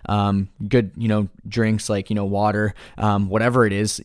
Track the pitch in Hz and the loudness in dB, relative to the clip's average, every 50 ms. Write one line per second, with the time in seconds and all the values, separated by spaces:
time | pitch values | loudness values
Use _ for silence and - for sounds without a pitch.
0 | - - 104 104 101 101 101 98 98 - - - 104 101 - 120 110 95 - 117 | -6 -2 0 0 0 2 0 0 -2 -4 -8 -10 -4 0 2 2 2 0 -4 -4
1 | 113 110 107 107 101 92 - - - 92 - 117 110 110 110 104 - - 107 98 | -2 0 0 0 0 -4 -6 -12 -16 -6 -2 0 0 2 0 0 -2 -2 -4 -4
2 | 95 - 107 104 101 98 101 98 104 107 101 107 107 104 - - - - - - | -2 -2 -2 -2 -2 -2 0 0 0 0 2 0 0 -2 -4 -6 -12 -18 -8 -2
3 | 107 107 101 101 101 95 95 110 110 123 120 127 117 104 98 101 107 104 - - | 0 0 2 0 0 0 0 0 2 2 4 4 4 4 2 0 -2 -2 -4 -6
4 | - | -8